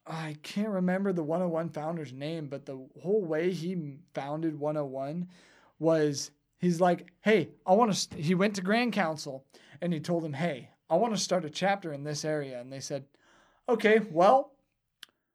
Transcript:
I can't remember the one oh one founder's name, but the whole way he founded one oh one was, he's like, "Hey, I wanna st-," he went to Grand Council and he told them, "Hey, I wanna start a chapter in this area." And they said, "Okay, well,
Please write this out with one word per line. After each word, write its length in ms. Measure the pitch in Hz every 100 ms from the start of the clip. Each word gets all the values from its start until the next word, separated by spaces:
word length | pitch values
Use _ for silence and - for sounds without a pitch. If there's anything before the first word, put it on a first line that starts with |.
| -
I 300 | 160 156 151
can't 260 | - 202 214
remember 440 | 190 180 190 202
the 100 | 175
one 180 | 151 170
oh 60 | 180
one 220 | 160 165
founder's 420 | 156 156 170 131
name, 340 | 131 147 165 143
but 180 | 139 143
the 200 | 135 131 -
whole 220 | 175 214
way 280 | 165 156 180
he 460 | 170 170 185 147 139 _
founded 460 | 151 139 156 165 147
one 180 | 147 151
oh 80 | 139
one 440 | 135 139 170 180 - _ _ _ -
was, 520 | 160 160 151 139 - _ _ _
he's 240 | 180 170
like, 300 | 180 175 - _
"Hey, 280 | 208 214 139 - -
I 80 |
wanna 200 | 202 220
st-," 260 | 175 - -
he 100 | 156 180
went 200 | 208 202
to 60 |
Grand 320 | 185 233 247
Council 520 | 208 165 151 147 135 _ - - -
and 120 | 175
he 60 | 175
told 240 | 180 170
them, 100 | 160
"Hey, 360 | 139 170 127 - _ -
I 60 | 165
wanna 220 | 233 190
start 280 | - 170 151
a 40 |
chapter 440 | - 185 196 165
in 100 | 139
this 220 | 147 147 156
area." 340 | 151 135 123
And 120 | 127
they 60 | 135
said, 260 | - 143 - _ _ _ _ _ -
"Okay, 300 | 226 208 220
well, 540 | 208 160 196 269 - _ _ _ _ _ - _ _